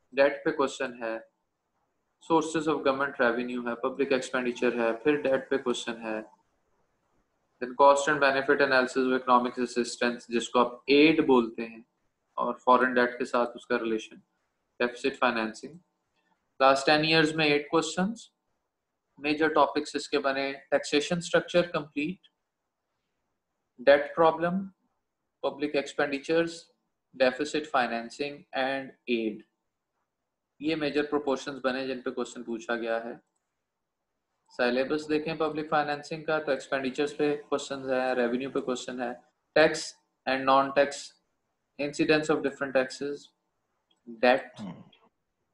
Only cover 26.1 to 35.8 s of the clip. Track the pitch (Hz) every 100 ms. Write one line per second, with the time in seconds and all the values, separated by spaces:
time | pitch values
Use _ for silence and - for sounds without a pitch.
26.1 | 139 147 165 170 - - _ _ _ _
27.1 | 127 127 - 147 151 147 135 117 117 117
28.1 | - 143 147 - 135 131 135 135 - -
29.1 | 117 110 101 - _ _ _ _ _ _
30.1 | _ _ _ _ - 147 156 147 143 147
31.1 | 147 143 131 - 135 131 127 131 127 135
32.1 | 123 120 123 117 113 113 117 113 113 117
33.1 | 151 _ _ _ _ _ _ _ _ _
34.1 | _ _ _ _ - 123 123 131 151 151
35.1 | 151 160 156 156 151 151 156